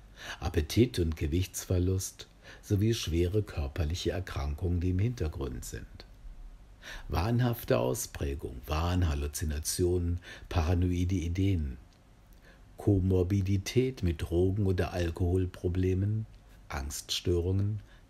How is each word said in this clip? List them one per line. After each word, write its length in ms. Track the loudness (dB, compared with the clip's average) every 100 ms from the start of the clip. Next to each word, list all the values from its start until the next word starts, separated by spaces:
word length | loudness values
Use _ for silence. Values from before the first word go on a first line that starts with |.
| -20 -16 -14 -8
Appetit 580 | -2 0 2 4 4 4
und 180 | -2 0
Gewichtsverlust 1080 | 0 0 0 -4 -2 2 2 0 -4 -10 -20 -20 -20 -14
sowie 320 | 0 2 4
schwere 480 | 2 0 2 2 2
körperliche 680 | 0 -2 -2 0 -2 0 -2
Erkrankungen, 680 | -2 -4 -4 -2 -2 0 2
die 100 | 2
im 80 | 2
Hintergrund 640 | 0 0 -4 -4 -6 -6
sind. 220 | -8 -10 -12 -16 -18 -18 -16 -14 -16 -18 -20 -18 -14 -12 -4
Wahnhafte 680 | -2 2 2 2 0 0 2
Ausprägung, 840 | 2 -2 -6 -6 -4 -4 -8 -10 -4
Wahnhalluzinationen, 1500 | 0 2 2 2 0 -4 -4 -4 -2 -4 0 2 2 0 -2 -6 -16 -4
paranoide 680 | 0 2 2 2 2 0 0
Ideen, 600 | 0 0 2 2 -2 -6 -14 -20 -20 -20 -20 -20 -20 -20 -20 -2
Komorbidität 1300 | 2 4 4 4 4 2 2 0 0 0 0 0
mit 180 | -2 -2
Drogen- 440 | 0 2 2 2 2
oder 260 | 2 0
Alkoholproblemen, 1300 | -2 -2 0 2 2 0 -2 -2 2 2 2 0 -2 -4 -12 -20 -20 -10
Angststörungen, 1120 | -6 -6 -8 -8 -4 0 2 2 2 0 -2 -8 -20